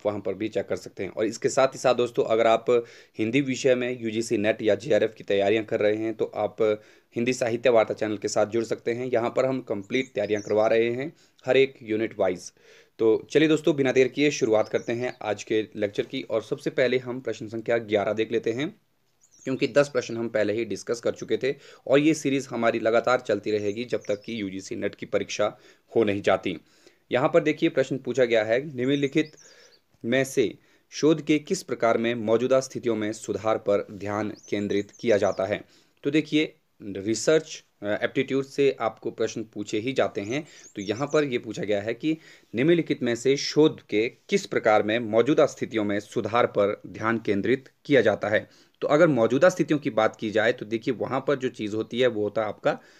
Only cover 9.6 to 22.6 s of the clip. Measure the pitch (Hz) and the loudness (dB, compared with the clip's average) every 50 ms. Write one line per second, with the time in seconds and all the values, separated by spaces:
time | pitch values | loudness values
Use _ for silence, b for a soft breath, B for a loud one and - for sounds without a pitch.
9.6 | 117 - 113 101 98 - 117 131 131 - - - 104 101 104 104 101 - 104 107 | -4 -6 -6 -6 -6 -4 -4 -4 -4 -2 -4 -4 -2 -2 -2 -2 -2 0 2 2
10.6 | 107 113 113 113 117 120 120 127 139 170 - b b b b b b 127 127 135 | 4 4 4 2 2 0 -2 -4 -6 -10 -12 b b b b b b 2 4 4
11.6 | 135 135 135 - 123 107 107 107 113 104 - 104 95 95 92 85 - - _ b | 4 2 0 -8 -6 -4 -2 -2 -2 -4 -2 -2 -2 -2 -2 -4 -10 -18 _ b
12.6 | b b b b b b b - 113 110 110 - - - - 147 160 156 160 151 | b b b b b b b 0 2 4 4 2 0 0 2 2 4 4 2 2
13.6 | 156 170 156 139 131 127 127 131 131 123 - 139 147 147 147 - 131 113 107 110 | 2 0 0 2 2 2 4 4 4 2 2 0 0 2 2 0 2 2 4 4
14.6 | 110 - - 113 - - 120 120 123 127 - - - 107 104 107 - - 113 110 | 2 2 -2 -4 -4 -4 -4 -4 -4 -6 -8 -8 -6 -6 -6 -6 -4 -2 -2 -2
15.6 | 104 - - 107 104 101 - - 120 - 139 135 - - 113 110 107 - 147 139 | -2 -2 -4 -4 -4 -4 -2 -4 -6 -4 -6 -10 -6 -4 -4 -4 -2 -4 -8 -6
16.6 | - 160 - - 131 123 127 127 123 123 120 131 131 113 107 - 113 104 113 113 | -6 -6 -2 0 0 2 2 0 -2 -4 -10 -8 -6 -8 -8 -8 -8 -10 -10 -8
17.6 | 110 120 117 120 113 104 104 101 98 110 104 107 110 113 120 110 - 117 110 127 | -2 0 0 0 0 2 0 2 2 2 0 -2 -2 -2 -2 -2 -2 -2 -4 -4
18.6 | 147 196 - _ _ _ _ _ _ _ _ _ _ _ _ _ - 131 135 127 | -4 -6 -8 _ _ _ _ _ _ _ _ _ _ _ _ _ -8 -6 -4 -2
19.6 | 147 127 110 143 143 143 - 123 117 - 117 113 117 110 113 107 104 104 104 117 | -2 0 2 2 2 2 0 -4 -4 -4 -6 -6 -6 -2 -2 0 0 0 0 -2
20.6 | 113 104 98 90 - - 117 - - 110 - - - - 110 107 131 131 147 B | -4 -4 -6 -8 -4 -6 -6 -4 -2 -4 -4 -4 -4 -4 -4 -2 -2 -4 -4 B
21.6 | B B B B B - 131 147 147 160 151 151 - 135 135 139 127 - 123 117 | B B B B B 2 4 4 4 4 2 2 0 -2 -2 -2 -2 -4 -4 0